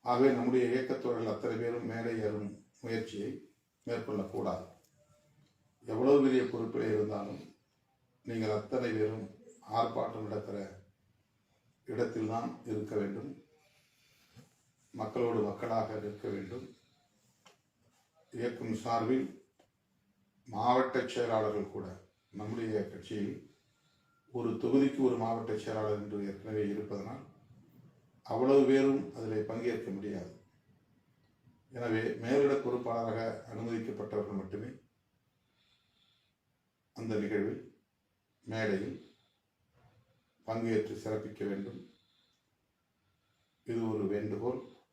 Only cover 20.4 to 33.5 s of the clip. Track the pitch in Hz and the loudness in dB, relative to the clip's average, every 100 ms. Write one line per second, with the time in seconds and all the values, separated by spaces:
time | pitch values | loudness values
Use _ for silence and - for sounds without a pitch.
20.4 | - 104 120 127 131 127 - 123 117 110 | -10 0 4 6 4 0 -2 0 2 2
21.4 | 104 104 98 110 95 90 - _ _ 101 | 2 0 -4 -6 -10 -12 -18 _ _ -10
22.4 | 107 113 113 107 95 98 - 107 101 - | -6 -4 0 0 -2 -8 -8 -4 -4 -6
23.4 | - _ _ _ _ _ _ _ _ 123 | -14 _ _ _ _ _ _ _ _ -4
24.4 | 117 - 120 135 135 - 127 117 113 117 | -2 0 4 6 4 4 2 4 0 0
25.4 | 113 107 - 110 107 104 104 104 98 98 | -2 -4 -2 -2 0 0 -2 -4 -4 -6
26.4 | 110 107 101 104 104 101 95 - - - | -4 -2 0 -2 -4 -6 -8 -10 -14 -20
27.4 | - - - - - _ _ _ - 104 | -20 -20 -20 -20 -20 _ _ _ -6 2
28.4 | 127 139 127 135 135 135 - 117 110 107 | 6 8 8 8 8 4 0 -6 -2 -2
29.4 | 104 117 120 110 98 95 104 95 - - | -2 0 0 -2 -4 -6 -4 -6 -8 -14
30.4 | - _ _ _ _ _ _ _ _ _ | -20 _ _ _ _ _ _ _ _ _
31.4 | - _ _ 127 117 110 113 - 113 143 | -20 _ _ -6 0 2 0 -2 2 6
32.4 | 139 135 127 120 117 117 113 110 113 104 | 6 4 2 -2 0 0 0 0 -2 -4
33.4 | - | -10